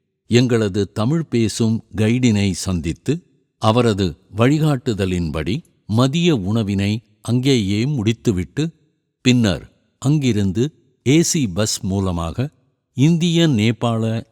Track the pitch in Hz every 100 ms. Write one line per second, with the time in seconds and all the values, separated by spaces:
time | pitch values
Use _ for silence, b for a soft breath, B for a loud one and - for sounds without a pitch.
0 | _ _ - 117 127 117 104 101 98 -
1 | 110 165 156 120 107 - 113 113 - -
2 | 107 127 123 104 101 87 95 90 80 76
3 | - 170 - _ _ - 110 117 120 98
4 | 92 76 _ 98 123 151 151 135 123 101
5 | 95 90 82 78 76 139 - _ - 107
6 | 135 165 175 131 90 113 101 98 101 113
7 | - _ - 123 135 127 95 104 131 143
8 | 104 117 123 92 85 - 160 - _ _
9 | _ _ 127 123 107 82 - _ _ -
10 | 135 156 131 104 98 90 147 - _ _
11 | 120 156 165 165 117 87 107 - 95 98
12 | 92 85 82 95 139 - _ _ _ -
13 | 147 170 175 165 165 113 113 113 120 113
14 | 113 113 -